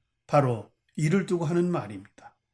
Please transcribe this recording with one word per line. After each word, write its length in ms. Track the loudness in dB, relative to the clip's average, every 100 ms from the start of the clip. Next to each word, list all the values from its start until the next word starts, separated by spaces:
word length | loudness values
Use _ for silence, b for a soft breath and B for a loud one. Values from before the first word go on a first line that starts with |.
| _ _ 0
바로 440 | 2 2 0 -8 _ _ -4
이를 300 | 0 0 0
두고 200 | -2 0
하는 240 | 0 0
말입니다. 680 | -2 -6 -12 -16 _ -20 _ _